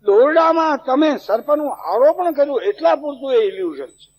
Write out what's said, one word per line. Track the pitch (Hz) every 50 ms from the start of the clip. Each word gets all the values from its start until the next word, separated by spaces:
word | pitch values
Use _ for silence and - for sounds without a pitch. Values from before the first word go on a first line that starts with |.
| _
દોરડામાં | 202 196 214 254 294 311 320 320 320 320 320 320 320 294 269
તમે | - - 254 277 311 311 277 220
સર્પનું | - - 196 226 233 - 294 302 302 277 -
આરોપણ | - - 156 180 220 262 302 339 359 359 349
કર્યું | 320 269 285 294 285 233 180
એટલા | 196 403 - 311 330 320
પૂરતું | 294 294 294 285 247 262 269 262
એ | 233
ઇલ્યુઝન | 220 196 - 190 185 170 151 135 139
છે | 120 _ _ - _ _